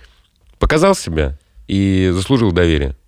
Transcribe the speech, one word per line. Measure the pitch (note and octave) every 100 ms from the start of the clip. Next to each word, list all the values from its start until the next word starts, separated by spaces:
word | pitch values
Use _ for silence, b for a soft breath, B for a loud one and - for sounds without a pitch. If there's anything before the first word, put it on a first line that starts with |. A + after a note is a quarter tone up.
| b b b _ _ _
показал | G2+ D#3 G3 F#3
себя | - D#2+ D2 C#2+ _ - -
и | G2 G2 F#2+ F#2
заслужил | F2+ F#2+ C3+ A2
доверие, | E2+ E2+ D2+ C#2 -